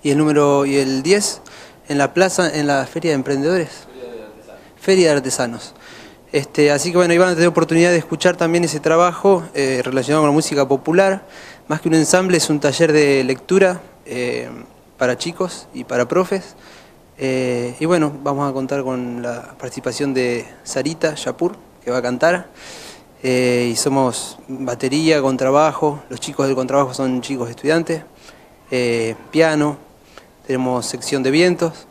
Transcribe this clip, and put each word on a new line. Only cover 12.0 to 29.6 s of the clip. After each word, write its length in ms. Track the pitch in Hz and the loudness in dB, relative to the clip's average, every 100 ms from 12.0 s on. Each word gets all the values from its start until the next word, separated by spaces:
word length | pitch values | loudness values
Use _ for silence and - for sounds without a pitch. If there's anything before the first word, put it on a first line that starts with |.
| 151 180 185 175 | 4 2 4 2
es 120 | - | 2
un 80 | 151 | 0
taller 320 | 143 131 165 | 0 2 2
de 320 | 151 143 139 | 4 4 2
lectura, 580 | 127 131 - 185 190 180 - - | 0 -4 0 2 4 0 -12 -20
eh, 460 | - 123 123 123 123 120 - - _ _ | -12 -6 -4 -6 -8 -14 -18 -20 _ _
para 180 | 127 123 | -2 -2
chicos 520 | 170 170 185 - - | -6 -4 -6 -6 -16
y 120 | - | -14
para 240 | 127 123 123 | -6 -2 0
profes. 480 | 175 185 196 - - - - - - _ - | 0 0 -4 -6 -20 -20 -20 -20 -20 _ -8
Eh, 600 | 135 131 127 123 120 123 | -4 -2 -2 -2 -4 -6
y 80 | 156 | 0
bueno, 260 | 175 151 143 | 2 0 -2
vamos 260 | 143 139 143 | -4 -2 -2
a 20 | |
contar 300 | 135 131 143 | -4 -4 -4
con 400 | 131 127 123 120 | -4 -6 -6 -8
la 320 | 120 117 - - | -8 -10 -12 -14
participación 560 | 127 123 127 120 143 | -12 -8 -8 -4 -2
de 340 | 131 123 120 - - | 0 -2 -2 -6 -16
Sarita 500 | - - 135 160 160 | -10 -6 -4 -2 -4
Yapur, 400 | 151 - 120 175 214 - - | -4 -8 -4 -4 -4 -20 -14
que 80 | - | -4
va 60 | 127 | -2
a 40 | |
cantar. 460 | 123 123 160 180 180 - - - - - - - | -2 0 2 2 -4 -20 -20 -18 -20 -20 -20 -8
Eh, 480 | 131 127 127 123 120 | -2 0 2 2 0
y 40 | 113 | -2
somos 600 | 147 135 127 117 - - - | 0 0 0 -2 -10 -16 -14
batería, 760 | 131 131 123 135 143 160 156 | -10 -8 -4 -2 0 2 2
contrabajo, 800 | 135 131 131 139 156 147 151 147 - | 2 0 2 4 4 2 -2 -2 -10
los 100 | 120 | -12
chicos 300 | - 143 135 | -10 -2 0
del 80 | 131 | 0
contrabajo 360 | 127 139 135 | 0 0 0
son 280 | 127 135 127 | -2 -2 -2
chicos 280 | 123 135 117 | -4 -8 -8
estudiantes, 520 | 117 139 160 160 160 - - - - - _ - | -6 0 0 0 -6 -8 -20 -20 -20 -20 _ -6
eh, 420 | 127 123 117 113 110 - | -2 0 -2 -2 -6 -6
piano, 460 | 151 160 156 | 2 2 2